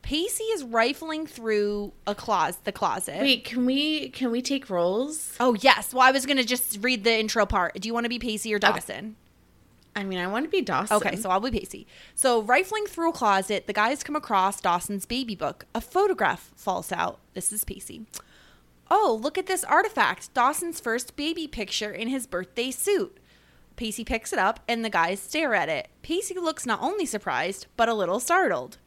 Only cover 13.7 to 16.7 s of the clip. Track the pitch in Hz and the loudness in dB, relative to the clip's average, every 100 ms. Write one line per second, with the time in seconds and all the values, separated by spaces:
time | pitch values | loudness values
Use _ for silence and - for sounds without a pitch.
13.7 | 208 220 285 - 202 - 208 190 196 185 | 0 2 0 -4 -6 0 2 2 0 0
14.7 | 175 - 202 - 240 254 196 143 - - | 0 -2 -8 -4 -6 -4 -4 -4 -6 -8
15.7 | 226 - 359 403 359 180 175 - - - | -8 -2 2 2 4 0 0 -8 -10 -4